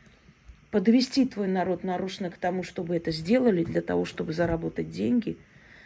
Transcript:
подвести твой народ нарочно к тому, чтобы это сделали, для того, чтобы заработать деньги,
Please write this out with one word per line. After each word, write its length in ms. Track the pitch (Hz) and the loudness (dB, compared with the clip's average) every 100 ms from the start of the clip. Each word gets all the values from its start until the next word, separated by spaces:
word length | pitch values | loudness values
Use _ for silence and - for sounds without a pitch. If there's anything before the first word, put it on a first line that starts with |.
| - - - - - - - | -20 -20 -20 -20 -20 -20 -2
подвести 560 | 208 190 240 247 - 262 | 2 6 6 4 2 0
твой 220 | - 196 | 0 -2
народ 360 | 185 175 175 | 0 0 -2
нарочно 460 | 185 180 190 - 185 | -2 -4 -4 -6 -8
к 80 | - | -4
тому, 240 | 180 185 | -2 -2
чтобы 340 | 175 - 170 175 | -4 -8 -4 -2
это 160 | 165 | -2
сделали, 520 | 160 160 247 247 180 | -4 2 4 4 4
для 180 | 170 165 | 2 -2
того, 240 | 170 175 175 | -2 -2 -2
чтобы 280 | - 170 | -4 -4
заработать 580 | 160 170 165 165 165 160 | -2 0 0 -4 -6 -6
деньги, 460 | 165 220 247 185 165 - - - - | -2 0 0 0 -6 -12 -20 -20 -20